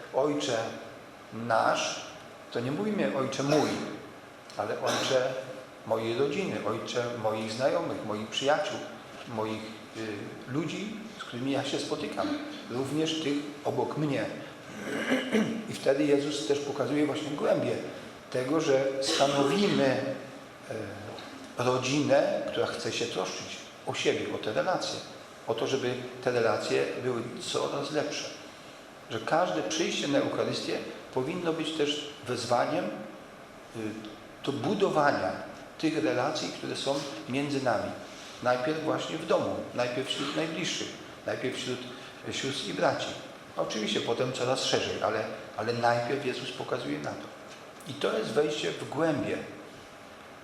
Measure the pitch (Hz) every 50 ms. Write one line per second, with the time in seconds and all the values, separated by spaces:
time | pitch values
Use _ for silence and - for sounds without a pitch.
0 | - - - 131 139 151 147 147 - 131 117 110 113 113 113 - - - - -
1 | - - - - - - - 113 120 120 113 113 113 127 160 - - - - -
2 | - - - - - - - - - - - 120 120 131 143 180 208 214 208 185
3 | 147 131 - 135 131 127 - - 139 143 151 147 131 - - - - - - -
4 | - - - - - - - - - - - - 104 110 127 - 135 120 123 127
5 | - 131 135 127 127 - 104 - - - - - - - - - - 107 110 113
6 | 113 113 117 123 139 147 147 190 190 156 110 110 104 104 113 113 110 - 117 123
7 | 120 120 120 117 107 110 110 110 110 110 113 120 131 151 175 170 160 143 147 -
8 | - 107 107 104 110 - - - 135 143 151 160 - - 110 101 95 - - -
9 | - - - - - - 117 110 110 110 110 107 113 - - - - - - 110
10 | 110 110 104 101 - - - - - 123 127 151 170 180 185 185 196 220 - -
11 | - - - - - - - 120 131 139 139 123 - - - 143 - - 151 143
12 | 147 - - - - - - - - - - - - - 113 127 135 - 147 156
13 | 160 160 160 160 - 139 143 143 - - - - - - 123 123 117 - - 147
14 | 156 147 135 113 104 92 - - - - - - - - - - - - - -
15 | - - 262 254 - - - 214 214 - 113 - - - 104 - - 139 139 143
16 | 151 143 143 143 143 151 147 - - 143 143 143 - 139 - 143 123 123 147 147
17 | 151 139 - - - 139 151 - 220 - - 135 123 120 113 - - - - -
18 | - - - - - - - 127 127 135 156 165 151 143 135 131 135 135 - 139
19 | - - - - 139 143 143 139 139 139 165 196 202 185 147 135 139 131 127 -
20 | - - - - - - - - - - - - - - 120 107 104 98 98 101
21 | 98 110 - - - - - - - - - - 120 127 127 127 123 127 143 151
22 | 135 120 135 147 - - - - 95 92 - 113 113 - - - - 113 - -
23 | 117 - - - 92 95 - - - - - - - - - - - 135 123 -
24 | - 147 120 110 101 104 104 98 - 107 - 147 - 185 175 - - - - -
25 | - - - - - - - - - - 113 - 135 139 135 135 127 123 123 127
26 | - - - - - 127 123 120 113 107 104 - - - 131 135 143 - - -
27 | 123 127 120 117 123 - - - - - - - 135 143 147 143 139 - 151 147
28 | 135 - - - - - - - - - - - - - - - - - - -
29 | - - 120 110 - - 156 165 180 - - 151 - - - - 185 202 - -
30 | - 143 143 - - - - - 110 123 131 - - - - - - - - -
31 | - - - 131 127 147 185 180 170 165 156 165 156 - - - 147 147 143 -
32 | - - - - - 120 123 113 - - 120 123 139 - 151 175 - - - -
33 | - - - - - - - - - - - - - - - 113 110 107 107 110
34 | 107 104 104 - - - - - - 143 127 117 117 160 214 202 196 170 151 156
35 | 143 143 - - - - - - - - - - - - - - 160 156 151 151
36 | 156 131 120 123 127 151 156 - - - - - - 131 127 - - 135 143 151
37 | 143 - - - - - 123 139 147 143 143 135 127 120 110 98 101 95 - -
38 | - - - - - - - - 113 123 127 127 127 156 156 160 147 131 127 135
39 | - - 160 160 170 - 196 170 - 98 98 104 - - - 120 123 123 123 135
40 | 131 - - - 139 143 151 151 160 160 165 185 160 - - - 104 - - -
41 | - - - - - 101 107 - 131 127 - - - 123 123 120 - - - -
42 | - - - - - 117 - - - 135 - - - 202 - 147 170 143 117 -
43 | - - - - - - - - - - - - - - - 107 107 - - 139
44 | - 127 117 - 127 131 131 - 123 123 135 135 - - 131 110 - 101 - -
45 | - 104 110 107 110 - - - - - - 104 107 117 120 120 117 117 120 120
46 | 120 - 139 135 123 127 120 - 127 123 - - 127 - 131 123 135 143 147 151
47 | 143 123 104 98 - - - - - - - - - - - - - - 120 -
48 | 185 190 220 110 - - 110 147 151 151 151 - 180 160 143 - 123 113 - 139
49 | 165 160 147 123 101 101 - - - - - - - - - - - - - -
50 | - - - - - - - -